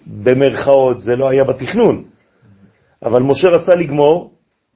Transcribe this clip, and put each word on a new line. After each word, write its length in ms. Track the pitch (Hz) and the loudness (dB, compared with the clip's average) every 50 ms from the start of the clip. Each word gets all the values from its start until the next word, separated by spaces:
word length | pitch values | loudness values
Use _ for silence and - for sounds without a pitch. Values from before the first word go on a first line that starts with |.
| - | -18
במרכאות, 920 | - 107 104 104 123 127 131 139 135 110 98 - 139 139 135 131 127 120 104 | -20 -14 -4 0 0 2 2 2 0 0 -2 0 2 2 2 2 2 -2 -2
זה 160 | 95 113 123 | -4 -4 -4
לא 120 | 123 135 135 | -2 -2 0
היה 160 | 135 139 135 | 0 0 0
בתכנון, 600 | 135 131 - 131 120 - 226 233 175 113 - - - _ _ _ _ _ _ _ _ _ _ _ _ _ _ _ _ _ _ - | 0 -2 -6 -8 -6 -2 0 2 2 0 -2 -6 -16 _ _ _ _ _ _ _ _ _ _ _ _ _ _ _ _ _ _ -4
אבל 200 | 117 110 123 131 | -2 0 0 0
משה 260 | 139 135 - 185 180 | 0 0 0 2 2
רצה 240 | 170 165 - 185 175 | 2 2 2 2 0
לגמור 560 | 175 170 143 143 147 143 147 165 175 - - _ _ _ _ _ _ _ _ _ | 0 0 -2 -2 0 2 2 2 0 -4 -10 _ _ _ _ _ _ _ _ _